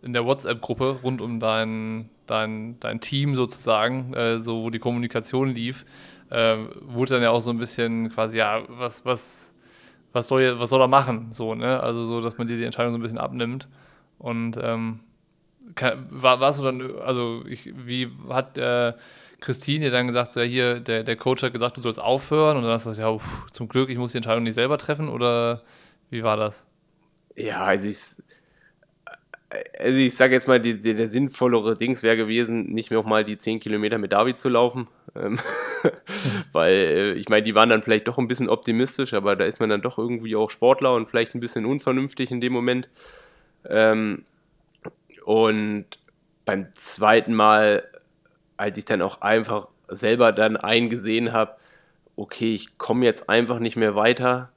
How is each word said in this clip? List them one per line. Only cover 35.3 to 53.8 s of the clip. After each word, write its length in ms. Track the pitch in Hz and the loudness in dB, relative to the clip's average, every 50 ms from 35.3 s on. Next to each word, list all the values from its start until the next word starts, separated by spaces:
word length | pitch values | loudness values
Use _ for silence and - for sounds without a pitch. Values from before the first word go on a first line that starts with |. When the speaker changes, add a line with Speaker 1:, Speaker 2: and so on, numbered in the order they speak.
| 113 - - - - - - - - - - - - | -4 -4 -4 -6 -8 -8 -8 -8 -8 -2 -2 -2 -2
Speaker 2:
<laughs> 560 | - _ - - - - 135 101 101 85 - | -2 _ -10 -10 -2 -2 -2 -2 -2 -8 -4
weil, 200 | - 82 82 87 | 0 2 4 4
äh, 400 | 95 98 95 82 73 87 98 104 90 | 4 4 4 2 2 2 2 0 -2
ich 140 | 67 98 - | -4 -2 2
meine, 140 | 107 107 | 2 2
die 140 | 107 110 104 | 2 2 6
waren 120 | 107 113 117 | 6 6 6
dann 140 | 117 110 | 6 4
vielleicht 240 | 107 - 110 107 - | 4 2 2 2 2
doch 120 | 117 117 - | -2 -2 -2
ein 100 | 127 113 | -2 -2
bisschen 200 | 123 120 127 - | -2 -2 0 0
optimistisch, 640 | - 117 - - 113 113 127 127 - - 135 123 | 0 0 0 -2 2 2 0 0 0 -4 -4 -2
aber 220 | - 104 98 104 101 | -2 0 2 2 2
da 100 | 95 98 | 2 2
ist 140 | - - - | 0 0 -2
man 120 | 113 107 | 0 0
dann 120 | 107 101 | 0 0
doch 160 | 95 123 - - | -2 -4 -4 -4
irgendwie 380 | 113 117 120 117 113 113 110 | -4 -4 -4 -6 -4 -4 0
auch 140 | 107 110 107 | 0 0 -2
Sportler 440 | - _ - 123 135 131 135 131 127 | -2 _ 4 4 6 6 4 2 2
und 140 | 117 110 - | 2 0 0
vielleicht 260 | - 117 117 - - | 0 0 0 0 -4
ein 60 | 120 | -8
bisschen 260 | 117 117 - 123 107 | -8 -6 -6 -4 -2
unvernünftig 640 | 117 139 147 - - 127 131 135 139 - - 131 117 | -2 -2 -2 0 0 0 0 -2 -4 -4 -6 -6 -4
in 100 | 127 123 | -4 -4
dem 120 | 117 123 | -2 -2
Moment. 360 | 127 123 120 127 123 127 123 _ _ _ - - - - - - _ _ _ _ _ _ _ - | -2 0 0 0 -2 -2 -4 _ _ _ -20 -20 -20 -20 -20 -20 _ _ _ _ _ _ _ 0
Ähm, 560 | - 110 110 110 110 110 110 107 98 - - _ _ _ _ _ _ _ _ _ _ _ _ - _ _ _ _ - - - | 2 4 6 6 4 2 0 -2 -4 -6 -10 _ _ _ _ _ _ _ _ _ _ _ _ -20 _ _ _ _ -20 -16 0
und 640 | - 107 110 113 110 110 107 107 107 104 104 98 _ - _ _ _ _ _ _ _ _ _ _ | 2 4 6 6 4 4 2 0 -2 -4 -6 -8 _ -20 _ _ _ _ _ _ _ _ _ _
beim 220 | - 101 98 95 - _ | -2 -2 -2 -2 -8 _
zweiten 600 | - - - - - 107 107 110 117 110 - 117 | -12 -10 -10 -4 2 4 6 6 6 4 2 2
Mal, 500 | 107 107 107 107 107 107 107 104 - - - - - _ _ _ _ _ _ _ _ _ _ _ | 4 6 8 8 8 6 6 4 2 0 -6 -18 -20 _ _ _ _ _ _ _ _ _ _ _
als 200 | - 98 107 92 | -6 -6 -6 -6
ich 80 | 104 104 | -6 -4
dann 180 | - 113 98 | -2 0 0
auch 180 | 90 98 - - | 0 -2 -4 -4
einfach 460 | - 101 110 113 113 123 113 104 98 - _ _ _ - | 0 2 2 2 2 0 -4 -6 -6 -10 _ _ _ -16
selber 440 | 95 98 - 110 117 120 123 113 | -12 -2 0 2 4 6 6 6
dann 240 | 101 95 110 110 107 | 6 4 2 2 2
eingesehen 760 | 98 - 104 113 117 120 113 120 - 98 110 110 113 120 113 | 0 0 2 2 2 2 2 -2 -4 -2 -2 -2 0 0 0
hab, 280 | 113 113 110 - - _ _ _ _ _ _ _ _ _ _ _ _ | 0 0 0 0 -4 _ _ _ _ _ _ _ _ _ _ _ _
okay, 380 | - 101 - - - 117 113 110 | -14 -14 -12 -8 -4 -2 -2 -2
ich 220 | 98 - - _ | -2 -6 -14 _
komm 260 | _ - - 110 123 | _ -4 -2 0 4
jetzt 260 | 123 117 107 - - - | 4 2 2 2 0 2
einfach 320 | 101 117 120 117 123 117 | 4 4 4 2 -2 -2
nicht 160 | 113 113 110 | -2 -4 0
mehr 180 | 120 | 2